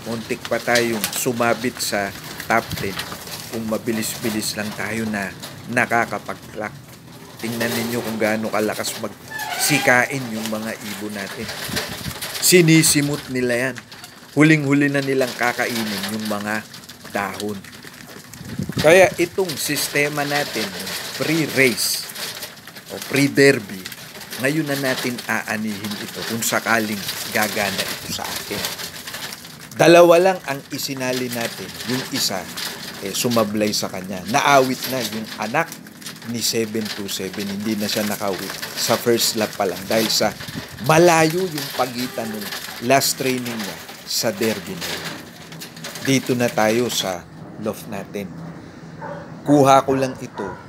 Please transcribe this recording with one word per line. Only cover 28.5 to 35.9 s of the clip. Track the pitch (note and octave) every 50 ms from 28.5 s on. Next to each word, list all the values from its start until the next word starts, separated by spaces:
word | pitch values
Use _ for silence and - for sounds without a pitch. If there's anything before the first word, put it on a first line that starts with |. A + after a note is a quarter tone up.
| G2+ G2+ - - - - - - - - - - - - - - - - - - - - - - -
Dalawa | - D#3 D#3+ E3+ E3+ F3 E3+ E3+ E3+
lang | F3+ F#3+ F#3 F3+ -
ang | - C#3 C#3 C#3 -
isinali | D3 C3 - - C#3 C3 B2+ B2+ B2+ B2+ B2+ B2 A#2+
natin. | A#2+ A#2 A2+ - - F#2+ F2 E2+ F2 - G2+
Yung | B2 B2+ A2+ - -
isa, | B2 - - G#2+ F#2 E2+ E2 - - - - - - - - - -
eh, | - G2 F#2+ -
sumablay | - B2 A#2+ A#2 A2 G#2 G#2 G#2+ G#2+ G#2 G2+
sa | - - F#2
kanya. | - F#2+ F#2 F#2 G2 F#2 F2+ F2+
Naawit | A2+ C#3+ - D3 C#3+ C3+ C3 B2+ B2+ B2 - B2+ B2+
na | C3
yung | A#2 G#2+ G#2 A2+ A2 G#2+ - -
anak | A2 A2 A#2 D3+ E3 - - - - -